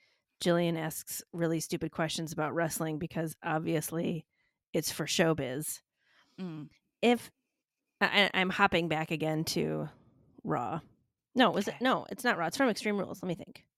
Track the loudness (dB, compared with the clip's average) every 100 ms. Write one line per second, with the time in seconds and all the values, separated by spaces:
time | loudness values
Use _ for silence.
0 | _ _ _ _ 2 4 4 0 -4 -6
1 | -10 -12 -8 -2 0 0 -2 -4 -4 -2
2 | -2 -2 -4 -4 -2 0 -2 -2 -4 -4
3 | -4 -4 -4 -6 -2 -2 0 0 0 -4
4 | -2 -4 -8 _ _ _ _ -2 -2 -4
5 | -2 4 4 4 -2 -4 -6 -10 _ _
6 | _ _ _ -12 -10 -10 -12 _ _ _
7 | 2 2 0 _ _ _ _ _ _ _
8 | 2 4 4 2 0 4 4 4 2 -2
9 | -2 -2 0 0 0 0 -2 -2 -6 -10
10 | _ _ _ -12 -4 -2 -2 -6 -8 _
11 | _ _ _ 4 6 4 -2 0 0 0
12 | -2 -2 0 2 -2 2 2 2 -2 -2
13 | -4 -6 -6 -6 -8 -20 _